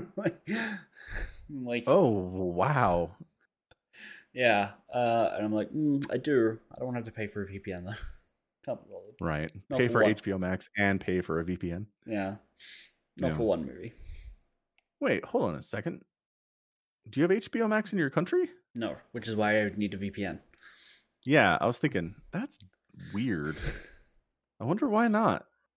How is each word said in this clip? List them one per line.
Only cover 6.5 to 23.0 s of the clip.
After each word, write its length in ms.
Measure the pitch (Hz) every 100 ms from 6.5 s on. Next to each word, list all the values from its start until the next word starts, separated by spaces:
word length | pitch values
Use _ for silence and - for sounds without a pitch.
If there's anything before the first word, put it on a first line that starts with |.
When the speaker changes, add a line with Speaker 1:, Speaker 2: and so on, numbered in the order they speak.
| 113 _
Speaker 1:
I 40 | -
don't 80 | 127
want 80 |
to 40 | 123
have 80 | 113
to 40 |
pay 160 | 110 104
for 160 | 104
a 40 | 98
V 100 | 98
P 140 | 98
N, 120 | 90 87
though." 80 | - - - _
<laughs> 360 | _ _ _
Can't 160 | - -
be 60 | -
bothered. 220 | 98 98 -
Speaker 2:
Right. 300 | 85 76 80 - -
Speaker 1:
Not 120 | 131
Speaker 2:
Pay 80 | 123
Speaker 1:
for 60 |
Speaker 2:
for 80 | 117
Speaker 1:
one. 80 | 107
Speaker 2:
H 100 | 104
B 100 | -
O 40 | 95
Max 320 | 92 92 - 104
and 220 | 101 95
pay 200 | - 92
for 200 | 90 82
a 40 |
V 120 | 82 90
P 160 | 90
N. 160 | 85 107 _ -
Speaker 1:
Yeah. 300 | 107 95 101 _ _ - - - _ _ -
Not 100 | -
Speaker 2:
Yeah. 20 | -
Speaker 1:
for 60 |
one 240 | 110 87 69
movie. 260 | 65 120 - - - - - _ _ _ _ _ -
Speaker 2:
Wait, 240 | 269 107
hold 180 | - - 110
on 60 | 73
a 60 |
second. 420 | - 101 165 - - _ _ _ _ _ _ _ _ _ -
Do 80 | 127
you 60 |
have 80 | 170
H 180 | 196 -
B 100 | 226
O 60 | 220
Max 260 | 214 214
in 60 | 202
your 120 | 143
country? 400 | - 185 359 359 - _
Speaker 1:
No, 260 | 120 110 73 -
which 160 | 120 113
is 80 |
why 240 | 107 104 107
I 40 |
would 140 | 104 98
need 160 | 104
a 20 | 95
V 160 | 101
P 120 | 98
N. 140 | 98 78 - _ - - - - _ _ -
Speaker 2:
Yeah, 300 | 147 104 78
I 60 | 107
was 120 | 120
thinking, 380 | 151 110 82 - -
that's 260 | 175 262 - 92 _ _ -